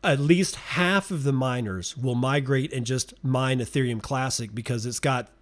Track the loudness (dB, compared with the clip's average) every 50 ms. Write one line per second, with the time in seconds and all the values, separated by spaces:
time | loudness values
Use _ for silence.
0 | 2 2 2 2 6 6 6 6 4 0 -2 -10 -10 -6 0 0 2 4 4 2
1 | 2 0 -6 -2 0 0 2 2 2 0 0 0 -2 -2 -4 -4 -6 -8 -8 -4
2 | -2 0 0 2 2 2 2 0 2 2 0 0 0 -2 -4 -4 -2 -2 -2 -2
3 | -2 -6 -8 -6 -2 0 2 2 2 2 2 0 0 0 0 0 0 2 0 -4
4 | -4 -4 -2 -2 -2 -2 -2 -4 -6 -6 -8 -8 -4 -4 -4 -2 -2 -4 -6 -2
5 | 0 0 0 0 -2 -6 -14 _